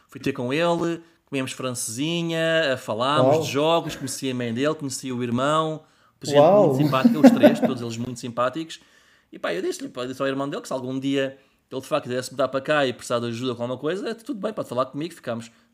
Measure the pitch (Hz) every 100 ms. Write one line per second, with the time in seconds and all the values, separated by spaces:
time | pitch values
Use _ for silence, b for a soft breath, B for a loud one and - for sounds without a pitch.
0 | _ - 139 131 123 147 175 170 170 165
1 | B B _ 139 127 - 127 120 - 113
2 | 151 170 170 165 160 160 151 127 - 110
3 | 131 151 131 156 139 127 156 170 151 -
4 | 135 - 135 123 120 113 143 156 139 -
5 | 135 123 120 120 139 156 160 156 b b
6 | b _ - 143 156 202 175 131 147 131
7 | 233 233 262 240 294 226 254 - 117 113
8 | 123 123 123 117 127 139 160 - b b
9 | b b b - - 180 349 - 277 127
10 | 127 131 135 135 139 139 - 131 127 135
11 | 135 139 135 135 b b _ 131 131 151
12 | 120 127 123 127 131 135 135 151 135 -
13 | - 120 120 117 127 120 120 127 147 185
14 | 240 226 - 226 214 214 131 123 131 143
15 | 170 - - 117 113 b b